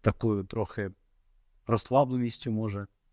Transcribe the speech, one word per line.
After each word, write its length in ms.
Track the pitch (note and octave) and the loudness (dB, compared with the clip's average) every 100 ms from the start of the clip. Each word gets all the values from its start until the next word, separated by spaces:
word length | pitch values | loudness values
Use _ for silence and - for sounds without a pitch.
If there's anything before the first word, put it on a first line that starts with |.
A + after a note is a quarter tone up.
такою 440 | - - A#2 G#2 | 0 0 0 0
трохи 460 | G2 A2+ G2+ - G2 - _ _ _ _ _ _ - | -2 -6 -6 -4 -6 -8 _ _ _ _ _ _ -2
розслабленістю, 840 | A2+ - C3 C3+ B2+ A#2+ - A#2+ | -2 4 4 4 2 -2 -2 -4
може, 340 | A2 A2 G2+ G2 _ _ | -2 -2 -4 -8 _ _